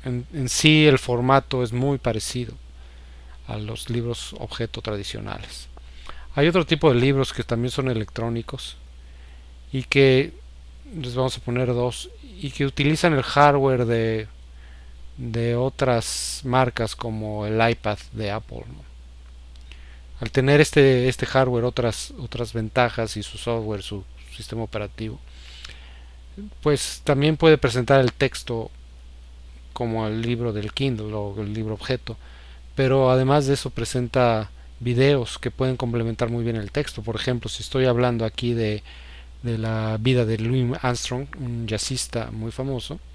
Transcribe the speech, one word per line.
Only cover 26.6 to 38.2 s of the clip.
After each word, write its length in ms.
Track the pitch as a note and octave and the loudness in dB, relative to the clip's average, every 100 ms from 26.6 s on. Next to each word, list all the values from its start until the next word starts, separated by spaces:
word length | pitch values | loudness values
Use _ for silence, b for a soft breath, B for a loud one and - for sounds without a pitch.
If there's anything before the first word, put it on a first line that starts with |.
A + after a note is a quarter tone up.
pues 400 | D3+ C#3+ - - | 0 0 -2 -6
también 340 | - C3+ D3 D3+ | 0 2 2 6
puede 200 | E3 D3+ | 6 8
presentar 440 | C3+ A#2 A#2 C#3 | 4 0 4 6
el 100 | B2+ | 6
texto 600 | - C3+ - - A#2 A2 - - - - - - - - - - | 2 -2 -2 -6 -6 -6 -12 -20 -20 -20 -20 -20 -20 -20 -18 -16
como 340 | - A#2+ A2+ A2 | -6 -4 -2 -2
el 140 | A2 | -2
libro 300 | A#2 A#2 A#2+ | -2 -2 -2
del 220 | G#2 G#2 | -4 -6
Kindle 400 | - C3+ A2+ G#2+ | -2 -2 -2 -4
o 220 | G#2+ G2+ G2+ | -4 -6 -6
el 120 | G#2 | -6
libro 200 | G#2+ G#2+ | -4 -6
objeto, 440 | G#2+ - B2+ - A2 B B B B - - | -6 -4 -4 -4 -12 B B B B -10 0
pero 340 | C3 C3+ B2+ | 4 6 6
además 360 | B2+ C3 D3 C3+ | 6 6 4 4
de 80 | |
eso 160 | C#3 C3 | 0 -2
presenta 840 | - A#2 B2+ A#2+ C3 A#2+ A2 G#2+ b b - | -6 -4 -2 0 4 4 2 -2 b b -8
videos 580 | A#2 A#2+ C3+ C#3+ A2+ - | -2 4 4 4 0 -6
que 140 | - | -8
pueden 260 | - C3 B2+ | -2 -2 0
complementar 520 | A#2+ A#2 A2+ A2 A#2+ | -2 0 -2 -2 -2
muy 140 | A#2 | 0
bien 140 | A#2 A2+ | -2 -2
el 140 | G2+ | -2
texto. 300 | - B2 - | -4 -4 -6
Por 140 | G#2+ A2 | -6 -4
ejemplo, 340 | - B2 A2+ | -2 -2 -4
si 140 | - | -8
estoy 220 | - C3 C3 | -4 2 2
hablando 400 | A#2+ B2 A#2 | 4 2 2